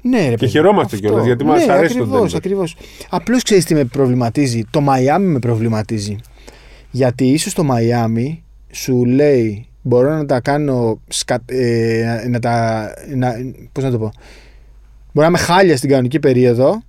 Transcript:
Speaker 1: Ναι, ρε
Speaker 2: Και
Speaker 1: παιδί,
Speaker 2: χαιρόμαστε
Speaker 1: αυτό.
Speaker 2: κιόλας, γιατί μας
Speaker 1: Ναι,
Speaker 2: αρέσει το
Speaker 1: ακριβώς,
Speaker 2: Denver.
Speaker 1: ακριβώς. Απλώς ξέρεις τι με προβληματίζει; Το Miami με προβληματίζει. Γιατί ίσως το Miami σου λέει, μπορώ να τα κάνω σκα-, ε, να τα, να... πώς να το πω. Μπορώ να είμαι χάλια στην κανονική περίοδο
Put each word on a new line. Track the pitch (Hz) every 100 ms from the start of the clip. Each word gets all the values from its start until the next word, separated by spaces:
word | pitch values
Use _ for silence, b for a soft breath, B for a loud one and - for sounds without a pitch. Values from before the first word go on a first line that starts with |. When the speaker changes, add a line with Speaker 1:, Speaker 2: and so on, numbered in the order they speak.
Speaker 1:
Ναι, | 247 254
ρε | 147
Speaker 2:
Και | 117
Speaker 1:
παιδί, | 127
Speaker 2:
χαιρόμαστε | 147 180 196 113 107
Speaker 1:
αυτό. | 104
Speaker 2:
κιόλας, | 110 113
γιατί | 120
μας | 135 370 285
Speaker 1:
Ναι, |
Speaker 2:
αρέσει | - 165 247
το |
Speaker 1:
ακριβώς, | - 262 190
Speaker 2:
Denver. | 170
Speaker 1:
ακριβώς. | 180 196 165 - B B B
Απλώς | 175 - 247
ξέρεις | - 202
τι | 160
με | 156
προβληματίζει; | 127 131 131 123 117 143 139 117 110
Το | 156 143
Miami | 131 131 160
με | 196 139
προβληματίζει. | 120 113 113 110 104 110 101 104 - b b b b b b
Γιατί | 120 127 123 131
ίσως | 147 208
το | - 147
Miami | 120 117 120 117 113 131 165 - - -
σου | - - 127
λέει, | 120 131 147 131 113 104 117 -
μπορώ | 131 123 135 156
να | 143
τα | 131
κάνω | 143 143 147 127 117 107 -
σκα-, | - - 123 120
ε, | 131 120 117 113 113 113 117 123
να | 123
τα, | 117 117 113 113 107 - -
να... | 135 127 113 127 - -
πώς | -
να | 135
το | 120
πω. | 110 - b b b b b b b - -
Μπορώ | 147 160
να |
είμαι | 175
χάλια | - 180 196 135
στην | 139
κανονική | 135 123 151
περίοδο | 143 123 123 117 135 214